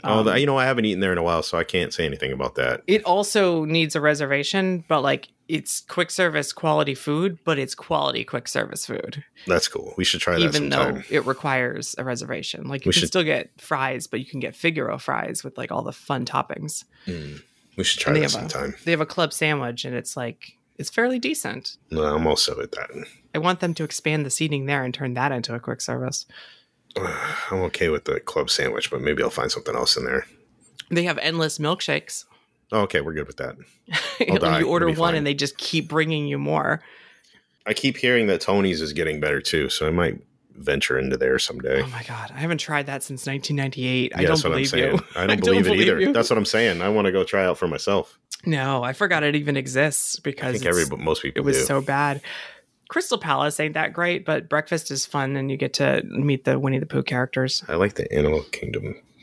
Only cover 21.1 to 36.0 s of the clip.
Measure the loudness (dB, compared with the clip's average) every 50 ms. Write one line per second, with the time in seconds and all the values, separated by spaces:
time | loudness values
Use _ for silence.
21.1 | 0 0 -2 -2 -2 -2 -4 -6 -8 -8 -10 -12 -14 -16 _ _ -2 0 0 2
22.1 | 2 2 2 2 2 2 2 0 -2 -4 -6 -8 -8 -10 -10 -10 -10 -12 -14 -14
23.1 | -18 -20 _ _ -4 -2 0 0 0 0 -2 -4 -2 -4 -6 -6 -6 -4 -2 -2
24.1 | 0 0 -2 -2 -2 -2 0 0 0 -2 -2 -2 -2 0 -2 -2 -4 -4 -6 -4
25.1 | -2 0 0 0 0 -2 -4 -4 -6 -6 -6 -6 -8 -6 -6 -6 -6 -4 -4 -6
26.1 | -6 -8 -10 -12 -18 -20 -20 -20 -20 -20 _ _ _ _ _ -12 -8 -6 -6 -4
27.1 | -4 -6 -6 -6 -6 -6 -6 -4 -2 -2 -2 -2 0 0 0 0 0 0 -2 -2
28.1 | -4 -4 -4 -4 -4 -2 0 0 0 0 0 0 -2 -2 -4 -4 -4 -2 -2 0
29.1 | 0 0 0 -2 -2 -2 -4 -4 -4 -6 -6 -4 -4 0 0 2 2 0 0 -2
30.1 | -2 -2 -4 -6 -12 _ _ _ _ _ _ _ _ -20 -8 -2 0 0 0 0
31.1 | 0 -2 -2 -2 0 0 0 -2 -2 -2 -2 -2 -2 -2 -2 -2 -2 -2 -4 -6
32.1 | -10 -12 -12 _ _ _ _ _ _ _ _ _ 0 0 2 2 0 0 0 -2
33.1 | -4 -6 -6 -8 -8 -10 -10 -10 -10 -14 -20 -20 _ _ _ -6 -4 -4 -4 -4
34.1 | -2 0 2 4 4 4 4 4 4 4 4 2 2 4 4 2 2 4 2 2
35.1 | 2 2 2 0 0 0 -2 -2 -2 -4 -4 -2 -2 -2 -2 0 0 0